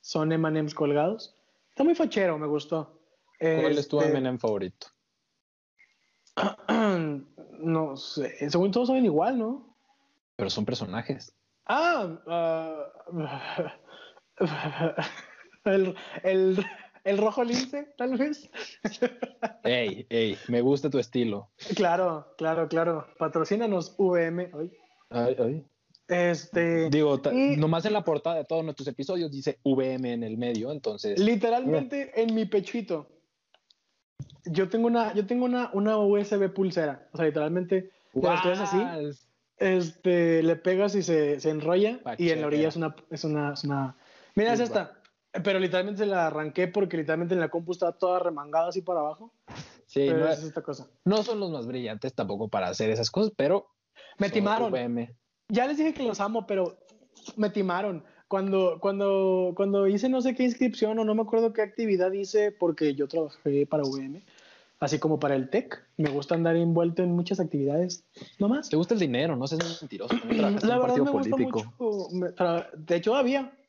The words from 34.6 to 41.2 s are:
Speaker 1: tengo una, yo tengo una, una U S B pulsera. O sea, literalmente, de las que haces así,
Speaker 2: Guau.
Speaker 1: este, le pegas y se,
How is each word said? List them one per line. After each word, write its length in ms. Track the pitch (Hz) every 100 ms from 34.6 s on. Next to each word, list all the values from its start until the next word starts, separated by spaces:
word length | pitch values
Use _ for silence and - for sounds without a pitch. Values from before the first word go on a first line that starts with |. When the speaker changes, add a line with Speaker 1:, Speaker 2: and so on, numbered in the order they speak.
| 190
Speaker 1:
tengo 160 | 226 233
una, 300 | 233 220 202
yo 100 | 202
tengo 200 | 247 247
una, 260 | 247 240
una 240 | 196 208 214
U 200 | 202 208
S 200 | 202 208
B 120 | 190
pulsera. 580 | 190 190 170 156 135 -
O 60 | -
sea, 80 | 160
literalmente, 640 | 151 151 175 180 190 190 _ _
de 80 | 131
las 200 | 175 170
que 80 | 185
haces 80 | 190 202
así, 100 | 190
Speaker 2:
Guau. 340 | 233 165 147 139 _ _ _ _
Speaker 1:
este, 840 | 196 185 170 - 185 175 170 165
le 120 | 160 165
pegas 360 | 180 185 202
y 80 | 202
se, 380 | 170 160